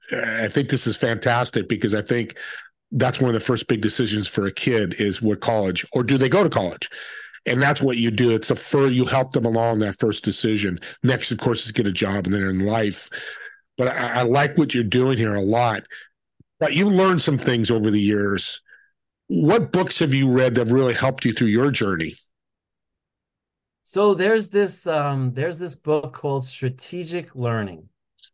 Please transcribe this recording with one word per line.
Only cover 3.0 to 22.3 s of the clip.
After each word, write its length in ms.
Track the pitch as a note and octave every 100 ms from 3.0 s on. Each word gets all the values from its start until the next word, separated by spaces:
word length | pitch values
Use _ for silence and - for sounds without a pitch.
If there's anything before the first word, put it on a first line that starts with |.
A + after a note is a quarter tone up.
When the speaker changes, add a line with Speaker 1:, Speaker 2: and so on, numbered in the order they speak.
| B2+ -
Speaker 1:
one 80 | B2+
of 60 |
the 120 | A2+ -
first 220 | A#2 -
big 120 | A2+
decisions 460 | G#2 - A2+ G#2+ F#2+
for 180 | - G2
a 60 |
kid 420 | - - A#2 F#2+ -
is 220 | G#2 F2+
what 200 | A2 G2+
college, 440 | - A2 F#2+ F2 -
or 100 | C3
do 140 | A#2+ C3+
they 120 | C3
go 140 | F3
to 80 | E3+
college? 380 | B2 F2+ - - - - - - - -
And 140 | B2
that's 220 | C#3 C#3+
what 160 | C#3 A#2+
you 120 | A#2
do. 200 | G#2+ B2
It's 180 | A2 -
the 80 | A#2
fir-, 320 | - C#3+ C#3
you 160 | B2+
help 280 | A#2+ C3 C3
them 120 | C3+
along 360 | A#2 A2+ A#2 A2
that 200 | G#2 -
first 240 | A2+ G2+
decision. 560 | - - A2+ G#2+ G2 F2 - -
Next, 280 | B2+ B2+ -
of 80 | A2+
course, 280 | B2+ A2+ -
is 60 |
get 140 | A2 G2+
a 60 |
job 320 | F2+ G2 G2+
and 100 | F2+
then 80 | G2+
in 180 | F#2+ F#2
life. 500 | G2+ A2+ G#2 - - - - - - - _ -
But 120 | B2+
I, 320 | B2 A#2+ A#2+
I 20 |
like 340 | A#2+ C#3 D3 D#3
what 180 | D3
you're 100 | B2
doing 340 | A2 B2 C3 A#2+
here 160 | A2
a 80 | G2+
lot. 400 | G2 A#2 A#2+ G2+ - - - _ _ _ _ -
But 160 | D3+
you've 180 | C#3+ G3+
learned 280 | F#3 F#3+ F3+
some 160 | D#3+ C#3
things 340 | - A#2+ A2
over 200 | A2+ G#2+
the 100 | G#2
years. 640 | G2+ G#2 G2+ G2 - - _ - _ _ _ _ -
What 460 | E3+ D#3 F#3+ D3+
books 260 | F3+ F#3 -
have 160 | D#3
you 160 | C3+ C3+
read 240 | B2 B2+
that 140 | A#2+ A2+
really 260 | C3 C3
helped 320 | A2+ C3+ C3 B2
you 60 |
through 160 | G#2+ A2+
your 220 | G#2+ C#3+
journey? 440 | B2 G#2 F2+ D#2+ - _